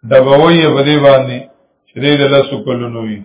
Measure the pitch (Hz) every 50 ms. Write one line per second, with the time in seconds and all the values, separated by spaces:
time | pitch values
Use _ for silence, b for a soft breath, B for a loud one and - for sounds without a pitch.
0 | - 113 131 131 131 135 139 143 156 165 170 165 160 151 - 139 139 147 151 147
1 | 139 139 139 131 131 123 123 123 - - _ _ _ _ _ _ _ _ _ -
2 | 131 143 147 143 143 139 139 139 139 - - 110 104 127 127 120 120 120 117 117
3 | 113 110 104 101 101